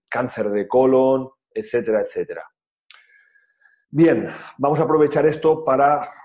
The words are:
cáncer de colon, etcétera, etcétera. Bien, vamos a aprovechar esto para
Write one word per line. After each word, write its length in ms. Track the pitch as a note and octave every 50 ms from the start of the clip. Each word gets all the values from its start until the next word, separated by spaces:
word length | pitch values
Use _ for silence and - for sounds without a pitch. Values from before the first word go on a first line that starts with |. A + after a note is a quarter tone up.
| _ -
cáncer 420 | A#2+ A#2+ D#3 - - A#2 G#2 G#2
de 180 | G#2 G#2 F#2+ -
colon, 600 | B2 B2+ C3 C3 C3 B2+ C3 C3 C3+ C3 C3 C3 _ _ _ _
etcétera, 480 | - A2 G#2+ - A#2+ A#2+ A2+ A2+ G#2+ G#2
etcétera. 440 | - - - F2+ E2+ E2+ E2 E2 - - _ _ _ _ _ _ _ _ - _ _ _ _ _ _ _ _ _ _ _ _ _ _ _ _ _ _ _
Bien, 380 | - D3 E3 D#3+ B2+ G#2+ - - - - - - - -
vamos 200 | C#3 C#3+ D#3 D3+
a 60 | D#3
aprovechar 420 | C#3 D#3 D#3 D3 C#3+ D3 D3 D3
esto 380 | D#3 D3 - - D#3 D#3 D#3+ D#3+
para 440 | C#3+ C3 C3+ C#3 C#3+ D3 C#3+ - - - -